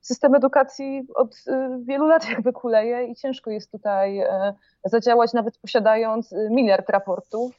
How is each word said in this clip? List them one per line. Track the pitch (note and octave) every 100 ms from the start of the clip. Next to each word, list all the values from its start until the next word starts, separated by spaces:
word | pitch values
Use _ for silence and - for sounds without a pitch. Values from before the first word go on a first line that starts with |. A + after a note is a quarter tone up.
system | - B3 A3+ C#4
edukacji | C4 C#4+ C4+ - C4+ C4+ C4 -
od, | A#3+ -
y, | - C4 C4 B3+ A#3+
wielu | C#4 D#4
lat | D#4+ D#4+
jakby | A#3 A#3
kuleje | B3 A#3+ A3 A3 A#3+ B3
i | A#3+
ciężko | C4+ B3+ A#3
jest | G#3+ G3
tutaj, | G#3+ G#3 G3 G3 G3
e, | - F#3+ G3 G3+ _ _
zadziałać, | F#3+ A3+ A#3 A#3+ A#3
nawet | A#3+ A3 _
posiadając, | - A#3+ G#3+ A3 A3+ A3 A#3
y, | F#3+ G#3+
miliard | A#3+ A3+ F#3+ F#3+
raportów | G3 G3 F#3 - A3 B3